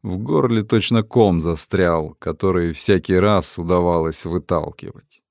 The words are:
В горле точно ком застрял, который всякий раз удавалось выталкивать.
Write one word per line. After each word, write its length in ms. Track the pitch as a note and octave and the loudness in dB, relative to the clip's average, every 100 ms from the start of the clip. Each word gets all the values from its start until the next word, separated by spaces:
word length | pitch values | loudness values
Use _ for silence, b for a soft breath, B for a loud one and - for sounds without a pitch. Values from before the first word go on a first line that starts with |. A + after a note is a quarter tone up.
В 160 | G#2+ F#2 | -6 -8
горле 460 | A#2+ D#3 C3 A2+ | -2 0 2 0
точно 400 | G#2 A2+ - A#2 | 2 0 2 0
ком 360 | G#2+ A#2+ G#2 F2 | 2 4 4 4
застрял, 760 | D#2+ E2 - F#2+ F2 E2 D#2 - | 0 -4 -4 0 2 0 -4 -10
который 540 | F2 D#2 F#2+ F2+ E2+ | -10 -4 -2 0 -2
всякий 420 | D#2+ - F#2+ - F#2 | -4 0 0 2 2
раз 440 | G2+ G2+ - - | 4 2 -2 -8
удавалось 640 | E2+ F2+ F2 E2+ D#2+ D#2+ E2+ | -2 0 2 0 -2 -6 -6
выталкивать. 960 | F2 - E2+ - - - - _ _ _ | -6 -2 -4 -4 -12 -18 -20 _ _ _